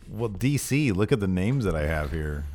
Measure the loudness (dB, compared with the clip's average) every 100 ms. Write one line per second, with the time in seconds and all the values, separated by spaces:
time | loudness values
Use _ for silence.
0 | -14 -6 -6 -2 0 0 0 0 2 2
1 | 2 2 2 2 2 2 2 2 0 0
2 | -2 -4 -4 -4 -6